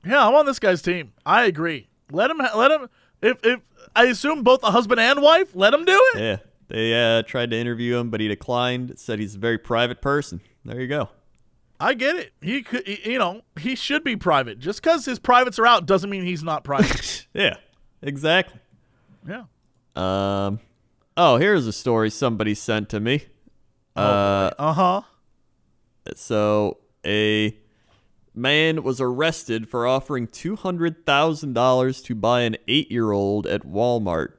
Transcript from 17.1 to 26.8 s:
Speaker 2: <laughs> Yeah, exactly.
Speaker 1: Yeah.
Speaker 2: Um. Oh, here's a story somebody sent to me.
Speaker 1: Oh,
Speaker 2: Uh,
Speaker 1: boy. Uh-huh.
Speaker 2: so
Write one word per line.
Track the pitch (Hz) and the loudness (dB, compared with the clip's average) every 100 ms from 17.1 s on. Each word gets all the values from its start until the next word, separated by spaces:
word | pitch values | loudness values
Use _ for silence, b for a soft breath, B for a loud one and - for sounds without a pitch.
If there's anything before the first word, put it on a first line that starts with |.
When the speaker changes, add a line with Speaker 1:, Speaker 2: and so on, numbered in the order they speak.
| - - | -12 -10
Speaker 2:
<laughs> | |
Yeah, | - 202 - _ _ _ _ | -2 -2 -2 _ _ _ _
exactly. | 139 139 156 175 180 - _ _ _ _ _ _ 175 | -12 -4 0 0 0 -10 _ _ _ _ _ _ -16
Speaker 1:
Yeah. | 214 185 _ _ _ _ - | -16 -18 _ _ _ _ -6
Speaker 2:
Um. | 92 98 98 98 98 104 _ _ _ _ _ - | -2 -2 -2 -2 -4 -6 _ _ _ _ _ 2
Oh, | 175 123 | 4 4
here's | 190 196 117 | 4 2 -2
a | |
story | - 131 113 110 | -4 0 0 0
somebody | - 131 110 107 104 | -2 -4 -2 -2 -4
sent | - 107 104 | -2 -4 -4
to | 107 | -6
me. | 110 147 - _ _ _ _ _ _ - | -2 -2 -4 _ _ _ _ _ _ -2
Speaker 1:
Oh, | |
Speaker 2:
Uh, | 104 101 101 98 95 | 0 2 2 0 -2
Speaker 1:
boy. | - | -2
Uh-huh. | 151 156 180 190 - _ _ _ _ _ _ _ _ _ - - | -2 0 0 -2 -8 _ _ _ _ _ _ _ _ _ -16 -16
Speaker 2:
so | - 107 104 107 104 - | -4 0 2 2 0 -6